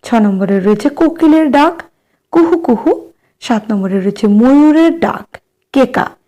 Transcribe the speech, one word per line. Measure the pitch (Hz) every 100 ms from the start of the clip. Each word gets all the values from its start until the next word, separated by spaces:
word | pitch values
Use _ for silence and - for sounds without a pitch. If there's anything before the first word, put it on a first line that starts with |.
ছ | - 233
নম্বরে | 208 190 196 196
রয়েছে | 190 208 294
কোকিলের | - 320 320 320 311 311
ডাক, | 285 311 339 - _ _ _ _
কুহু | - 330 339
কুহু। | - 220 311 453 - _ _ _
সাত | - 226 220
নম্বরে | 208 190 196
রয়েছে | 185 202 214 208
ময়ূরের | 247 285 302 302 330 330
ডাক, | - - - - _ _ _
কেকা। | 269 254 262 - -